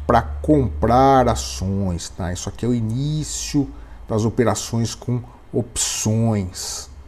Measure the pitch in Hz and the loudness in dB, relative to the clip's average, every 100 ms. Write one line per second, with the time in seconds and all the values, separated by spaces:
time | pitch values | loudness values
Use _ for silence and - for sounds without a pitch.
0 | - 117 - - - 151 120 78 113 123 | 0 2 2 -4 2 2 2 0 2 6
1 | 135 135 120 104 - - 95 98 98 87 | 6 6 4 2 -2 -4 -2 0 0 -2
2 | - - 85 87 - - 113 123 110 120 | -6 -6 -6 -4 -8 -4 0 0 0 -2
3 | 143 151 143 - - 147 135 - - - | -2 -2 -4 -6 -2 0 0 -4 -16 -14
4 | - 110 113 101 117 101 - 117 117 - | -2 2 2 4 2 2 -2 -2 -2 -4
5 | - 123 117 - - - 117 - - - | -4 -4 -4 -16 -6 -4 -4 -2 -4 -2
6 | 110 110 117 107 90 - - - - - | 0 2 4 2 0 -4 -8 -8 -12 -16